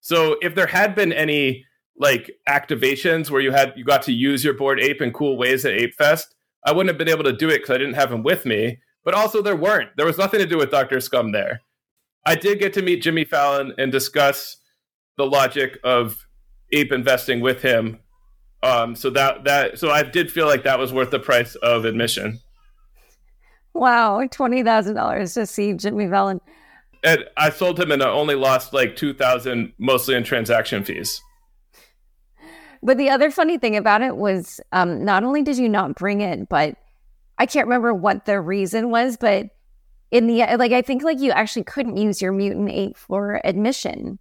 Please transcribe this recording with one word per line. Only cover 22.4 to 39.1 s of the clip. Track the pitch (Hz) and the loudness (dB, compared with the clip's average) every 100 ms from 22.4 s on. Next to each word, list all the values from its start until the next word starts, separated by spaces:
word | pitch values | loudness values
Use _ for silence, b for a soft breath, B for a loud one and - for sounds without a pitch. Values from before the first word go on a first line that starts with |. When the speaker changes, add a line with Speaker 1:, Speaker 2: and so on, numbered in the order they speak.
| _ _ _ _ _ _ _ _ _ _ _ _ _ | _ _ _ _ _ _ _ _ _ _ _ _ _
Speaker 2:
Wow, | 339 269 240 226 202 262 | 0 2 4 2 0 -4
twenty | - 262 247 | -2 -2 0
thousand | 226 220 196 | 2 2 0
dollars | 214 - - 170 | -2 -2 -2 -4
to | 233 208 | -4 -6
see | - 208 | -2 -4
Jimmy | 180 202 208 196 | -2 -4 -4 0
Fallon. | 196 196 190 b b b b b _ | 0 0 -2 b b b b b _
Speaker 1:
And | 160 160 - - | 2 2 0 0
I | 156 | 0
sold | - 185 170 | 2 -2 0
him | 170 | 0
and | 143 | 2
I | 135 | 2
only | 117 151 143 | 2 0 2
lost, | 131 131 - | 2 2 0
like, | 139 123 | 0 0
two | - 147 | -2 -6
thousand, | 135 127 127 123 120 110 - | 0 2 2 -2 -4 -4 -4
mostly | 123 127 131 | 0 0 2
in | 127 | -2
transaction | 117 127 113 117 110 110 | 0 -2 2 0 0 -4
fees. | 101 82 98 - - _ _ _ _ b b _ _ _ _ _ 320 330 B B | -6 -8 -8 -10 -14 _ _ _ _ b b _ _ _ _ _ -20 -20 B B
Speaker 2:
But | 226 262 | 0 2
the | 277 | 4
other | 269 294 | 4 2
funny | 285 320 330 | 2 0 2
thing | 233 | 0
about | 208 214 208 | 0 2 2
it | 254 131 | 2 -2
was, | 202 190 170 - - | -2 -2 -4 -16 -4
um, | - 180 147 | 0 0 0
not | 180 190 | 0 2
only | 233 285 | 2 0
did | 294 254 | 0 0
you | 240 | 0
not | 208 170 - | 0 -2 -4
bring | 185 202 | -4 -2
it, | 202 151 101 | -2 -4 -2
but | 165 151 - _ _ _ _ _ - | 0 0 -2 _ _ _ _ _ -4
I | 240 | 0
can't | - 220 | 0 0
remember | 247 233 | 0 0
what | 202 196 196 - | 0 0 -2 0
the | 202 | -2
reason | 165 196 190 220 233 | 0 -2 -2 -2 0
was, | 233 254 | 0 0